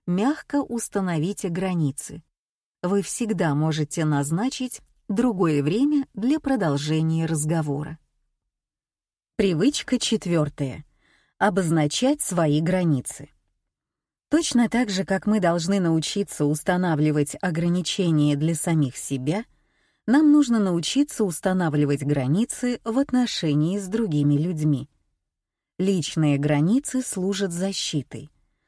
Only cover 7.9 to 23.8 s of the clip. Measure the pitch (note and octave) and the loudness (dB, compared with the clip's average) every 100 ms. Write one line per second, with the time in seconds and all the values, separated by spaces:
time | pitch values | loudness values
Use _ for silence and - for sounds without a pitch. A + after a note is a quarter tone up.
7.9 | D#3+ _ _ _ _ _ _ _ _ _ | -12 _ _ _ _ _ _ _ _ _
8.9 | _ _ _ _ - G3+ D#3 A#3+ - - | _ _ _ _ -2 0 2 2 0 -2
9.9 | B3 - A3 F3 E3+ D3 - C#3 - - | -2 0 -2 0 0 0 -2 -6 -6 -16
10.9 | _ _ _ _ _ G3 F#3 E3+ D#3+ D3 | _ _ _ _ _ 0 2 2 2 2
11.9 | - B3+ D4 - E3+ D#3 D3+ E3 F#3 F3 | 2 0 0 0 0 2 2 2 2 2
12.9 | C3+ - - D3+ _ _ _ _ _ _ | 0 -2 -12 -16 _ _ _ _ _ _
13.9 | _ _ _ _ D#4+ - A#3+ A#3 A#3 A3+ | _ _ _ _ 0 2 2 2 0 0
14.9 | F#3+ E3+ F#3+ G3+ G#3+ F3 E3+ E3 G3 E3+ | -2 -2 -2 0 2 2 0 0 0 2
15.9 | D#3+ D3+ G3+ G3+ - D3 D3+ - F3+ F#3 | 2 0 -4 -6 -2 0 0 0 0 2
16.9 | D3+ D3+ D3+ C#3+ - F#3 E3 E3+ F3+ E3+ | 2 2 2 -2 -2 -4 -2 0 0 -2
17.9 | - F3 D#3 D3 C#3+ D#3+ D#3+ - D#3+ C3+ | -2 2 4 2 2 0 -2 0 2 0
18.9 | - - C3+ C3 F#3+ - _ _ _ _ | -2 -6 -4 -2 -2 -6 _ _ _ _
19.9 | _ - C#4 D4+ D4+ C4 A3+ G3 F3 D3+ | _ 2 4 6 6 4 2 2 0 0
20.9 | C4 D4 - G3+ D#3+ F#3+ F#3 E3+ D3 C#3+ | 0 -2 0 -2 0 0 2 2 2 2
21.9 | C#3+ D3 D3 B2+ E3+ A#3+ - B3 B3 - | 0 0 0 2 0 0 -2 -4 -4 -2
22.9 | A#3 C#4+ B3+ A#3+ - D#3+ D3 D#3+ G3+ | -2 0 0 0 -2 0 2 2 -2